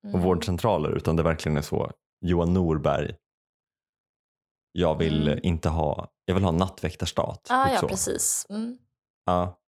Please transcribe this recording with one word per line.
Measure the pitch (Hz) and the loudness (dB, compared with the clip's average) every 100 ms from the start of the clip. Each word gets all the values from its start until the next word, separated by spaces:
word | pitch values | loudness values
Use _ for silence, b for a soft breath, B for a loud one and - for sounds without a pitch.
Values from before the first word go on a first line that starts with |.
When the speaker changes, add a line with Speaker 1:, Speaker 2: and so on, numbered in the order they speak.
Speaker 1:
och | 104 | -2
Speaker 2:
Mm. | 98 | 0
Speaker 1:
vårdcentraler, | 90 90 - 87 117 90 76 76 | 2 2 0 0 0 0 0 -2
utan | - 82 | 0 2
det | |
verkligen | 82 80 80 73 | 2 0 0 -2
är | |
så, | 73 - - - _ _ | -2 -4 -4 -8 _ _
Johan | 85 87 85 | 0 2 2
Norberg, | 92 87 78 73 73 73 - _ _ _ _ _ _ _ _ _ _ _ _ _ _ _ | 2 2 2 0 0 -2 -8 _ _ _ _ _ _ _ _ _ _ _ _ _ _ _
jag | 90 87 76 | 0 0 2
vill | 82 78 76 | 2 2 2
Speaker 2:
Mm. | 73 | 0
Speaker 1:
inte | 90 82 82 | 0 0 0
ha, | 80 76 90 - _ | 0 -2 -2 -8 _
jag | - | -2
vill | 92 | 2
ha | 98 | 2
nattväktarstat, | 82 92 - 85 - 87 - - - - | 2 0 -2 -8 -4 -4 -2 -4 -6 -2
Speaker 2:
Ah, | 254 | 2
Speaker 1:
typ | 269 | 2
Speaker 2:
ja, | 233 | 2
Speaker 1:
så. | 175 | 0
Speaker 2:
precis. | 190 - - - - - | -2 -4 -2 -2 -4 -6
Mm. | 208 226 247 _ _ _ _ - | -8 -8 -10 _ _ _ _ -2
Speaker 1:
Ja. | 90 90 - | 0 -2 -8